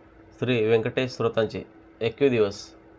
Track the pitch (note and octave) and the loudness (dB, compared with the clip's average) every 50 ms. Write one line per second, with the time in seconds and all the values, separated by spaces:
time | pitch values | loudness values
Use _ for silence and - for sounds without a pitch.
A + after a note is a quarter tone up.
0 | - - - - - - - - A#2+ A#2 B2+ A#2 G#2+ A2 A#2 A2 A2 B2 B2 C3 | -20 -20 -20 -20 -20 -20 -10 -8 -4 -2 0 0 2 2 2 2 2 0 -2 -2
1 | B2+ B2+ - - A#2 A2+ - A2+ A2 G#2 - F#2+ - - - - - - - - | -4 -4 -4 -2 -2 -2 0 0 -2 -2 -2 -8 -12 -12 -18 -20 -20 -20 -12 -4
2 | A2 A2+ - - C#3+ C#3 A#2+ A2+ G#2 G2 G2 - - - - - - - - | -4 -4 -2 2 2 2 4 4 2 0 0 -8 -16 -20 -20 -20 -20 -20 -20